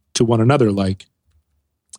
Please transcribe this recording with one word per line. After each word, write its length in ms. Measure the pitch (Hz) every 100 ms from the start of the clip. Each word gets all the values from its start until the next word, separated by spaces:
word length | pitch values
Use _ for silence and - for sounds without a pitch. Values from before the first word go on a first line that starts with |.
| _
to 100 | -
one 160 | 117 117
another, 280 | 113 143 110
like, 360 | 101 95 95 - _ _ _ _ _ _ _ _